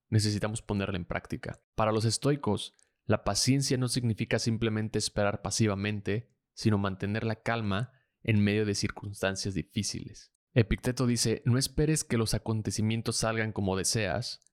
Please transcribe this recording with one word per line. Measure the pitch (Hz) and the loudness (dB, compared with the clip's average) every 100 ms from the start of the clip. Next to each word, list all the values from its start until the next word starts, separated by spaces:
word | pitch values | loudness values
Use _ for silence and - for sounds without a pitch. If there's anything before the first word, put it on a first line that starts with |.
| - | 0
necesitamos | 110 107 104 107 107 | 2 2 0 -2 -4
ponerla | - 104 98 95 | -4 -2 -2 -4
en | 87 | -4
práctica. | - - 78 - - _ - | -6 -6 -8 -8 -12 _ -2
Para | 110 | 2
los | 110 | 2
estoicos, | 113 107 - 143 - 95 - - _ _ - | 2 0 0 0 0 -2 -4 -16 _ _ -2
la | 107 | 0
paciencia | - 101 - 139 135 127 | 0 0 2 2 2 0
no | 127 | 0
significa | 123 120 107 117 117 | 0 0 -2 0 0
simplemente | - 113 113 107 107 107 | 0 0 0 0 -2 -2
esperar | - - 101 104 | -2 0 0 0
pasivamente, | 98 - 110 98 101 104 98 101 - _ _ - | -2 2 2 2 -2 -4 -2 -4 -4 _ _ -2
sino | 113 104 | 2 2
mantener | 101 95 98 107 | 0 -4 -4 -2
la | 110 107 | -4 -4
calma | - 117 107 98 123 _ _ _ | -2 -2 0 -2 -4 _ _ _
en | - 107 | 2 4
medio | 101 104 104 | 4 4 2
de | |
circunstancias | 101 101 - 101 101 95 95 101 | 0 -2 -4 -12 -4 -4 -2 -4
difíciles. | 95 - - 98 87 82 - - _ _ - | -4 -4 -4 -4 -6 -10 -16 -20 _ _ 2
Epicteto | 110 - 127 123 123 | 2 2 -2 0 2
dice, | 120 117 110 - | 2 2 0 2
"No | 120 | 2
esperes | 135 - 151 156 | 2 0 0 0
que | - 117 | 0 0
los | 110 | 2
acontecimientos | 110 - 110 104 - 110 113 110 113 | 0 -2 -2 -2 0 0 0 -2 -2
salgan | 113 113 110 | 0 0 -2
como | 101 98 95 | -2 0 0
deseas, | 87 117 101 80 117 - _ | 0 0 0 0 -4 -10 _